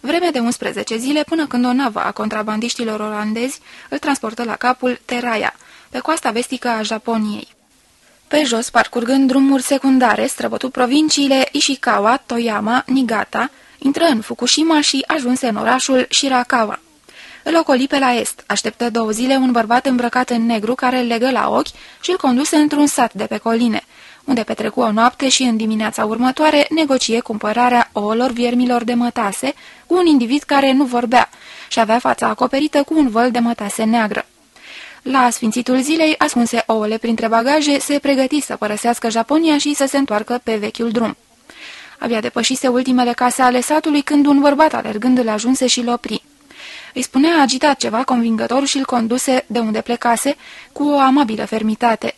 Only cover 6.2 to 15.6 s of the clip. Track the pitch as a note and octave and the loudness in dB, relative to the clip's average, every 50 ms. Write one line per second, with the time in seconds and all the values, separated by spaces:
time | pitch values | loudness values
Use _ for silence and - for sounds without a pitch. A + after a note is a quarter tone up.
6.2 | - B3+ G#3+ A3+ A#3+ - - B3 - B3 A#3 A3 A3 G#3 A3+ G#3+ _ - A3+ A3+ | -2 -4 -2 -2 -4 -4 -6 -6 -4 -4 -2 -2 -4 -4 -6 -6 _ -4 -2 -2
7.2 | G#3+ G#3+ G#3 G#3+ - _ _ _ _ _ _ _ _ _ _ _ _ _ _ _ | -2 -4 -6 -10 -12 _ _ _ _ _ _ _ _ _ _ _ _ _ _ _
8.2 | _ _ - D4 D4+ B3+ A#3 A3+ A#3+ - - A#3 A3 - - A#3+ A#3 A#3 C4+ C4+ | _ _ 0 0 0 0 0 -2 -4 0 2 0 0 2 0 -4 0 2 2 4
9.2 | C4+ C4 B3+ C#4 C4+ C4+ C#4 C4+ B3+ - C#4+ C4+ - C4+ C4 C4 B3+ A#3 G#3 G#3 | 4 4 4 4 4 4 4 2 2 0 -2 0 2 4 4 4 4 2 2 0
10.2 | A3 C#4 - - - A3+ A3 - - C4 C4+ - B3+ A#3+ B3+ D4+ D#4 D#4 - - | -2 -4 -4 -4 -6 -6 -6 -4 -6 -6 -2 -2 -2 2 2 2 2 2 2 0
11.2 | C#4+ C#4 C4+ C4+ C4 - - C#4+ D4 - C#4 B3+ - C4 G#3+ G3+ G3+ G#3+ A#3+ C#4 | 2 2 2 2 0 0 0 -2 -2 -2 -2 -2 -2 0 0 2 2 2 0 0
12.2 | _ _ B3 A#3 A#3 A#3 G#3+ G#3 G#3 G#3+ A#3 B3+ - - B3+ C4 C4 A3+ A#3 G#3 | _ _ -6 -4 -2 -2 -2 -2 -2 0 -2 -2 0 0 0 0 2 0 0 -4
13.2 | - - - - A3+ C#4+ - - - - - _ - C#4 C#4+ - - - G#3+ A3 | -4 -4 -4 -4 -4 -4 -6 -14 -20 -20 -20 _ -2 -2 0 2 2 2 2 0
14.2 | A3 - A#3+ - A#3+ B3 - - D#4 E4 D#4+ D4+ D4 - - C4+ C4+ - D4+ D#4+ | -2 -6 -8 -6 -2 -2 0 2 2 2 2 2 2 0 -2 -2 -2 -2 -4 -4
15.2 | C4 A#3+ B3+ B3+ - B3 G#3+ G#3 | -2 -2 -2 0 0 -2 -2 -2